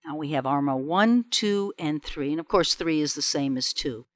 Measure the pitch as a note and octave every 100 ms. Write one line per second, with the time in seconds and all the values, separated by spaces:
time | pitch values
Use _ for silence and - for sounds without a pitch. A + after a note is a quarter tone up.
0 | - D3+ D3 D3 C3 C#3+ C#3+ C3 C#3 F3+
1 | A3 A#3+ A#3 - G#3 G3+ G3+ - D#3 D3+
2 | - D#3+ C#3+ D#3 D#3+ G3 D#3+ - E3 D#3
3 | D3 - - D3+ C#3 B2+ B2+ - D3 A2+
4 | -